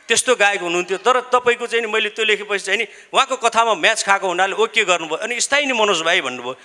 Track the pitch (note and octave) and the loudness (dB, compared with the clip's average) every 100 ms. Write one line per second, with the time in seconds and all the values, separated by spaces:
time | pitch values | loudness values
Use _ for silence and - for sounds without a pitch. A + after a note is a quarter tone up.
0 | - A3+ C4 A#3 G3+ G3 F3 F3 F3 F#3 | -2 0 2 2 2 0 -2 -2 -2 0
1 | A#3 B3+ B3 B3 B3 A#3+ A#3 A#3 A3 A3 | 2 0 2 0 2 -2 -2 -4 -2 -2
2 | G#3+ A3+ G#3+ G3 G3+ G3 F#3+ G#3+ G#3+ - | -2 -2 0 0 -2 -4 -2 -4 -4 -12
3 | - G3+ C4 B3+ A#3 A3 A#3 F3+ F#3+ A3 | -2 0 0 0 2 2 2 2 2 2
4 | G3 G3 F#3+ F3 F#3+ F3+ A3 A3+ F#3 E3+ | 2 2 2 0 0 0 0 0 2 0
5 | D#3+ D#3 A3+ A#3+ - C#4+ C#4 A#3 G#3 E3 | -2 -4 -4 -4 -2 0 0 0 0 0
6 | E3 F3+ C3+ B2+ B2 B2+ | 0 0 -2 -6 -8 -10